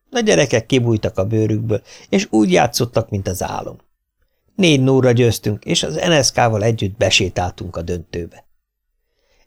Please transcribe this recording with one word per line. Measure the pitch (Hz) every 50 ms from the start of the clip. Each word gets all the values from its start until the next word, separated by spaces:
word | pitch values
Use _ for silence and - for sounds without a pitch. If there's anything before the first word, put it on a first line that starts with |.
| _ -
A | - 247
gyerekek | 226 214 185 160 147 127 - 113 -
kibújtak | - 143 131 120 117 113 107 - 90 -
a | - 95
bőrükből, | 92 113 110 110 110 110 107 113 113 110 - _ - - - - -
és | - 196 208 -
úgy | - 220 214 185
játszottak, | 180 160 151 - - - 131 120 - 120 113 -
mint | 110 98 98
az | 101 90 90 90
álom. | - - - - - - - _ _ _ _ _ _ _ _ _ _ _ _ _ _ -
Négy | - 190 165 151 135
nóra | 131 131 135 131 123 127
győztünk, | 120 120 123 117 107 - - 110 104 - -
és | - 170 - -
az | 147 156
N | 160 - 180 165 147
S | 127 -
K-val | - 120 120 117 110 104 101
együtt | 117 113 110 110 98 98
besétáltunk | - - - - - 104 90 - - 90 87 - - 101 90 -
a | 87
döntőbe. | 85 87 87 87 82 - - 87 85 80 - - - _ _ _ _ _ _ _ _ _ _ _ _ _ _ _ _ _ _ _ _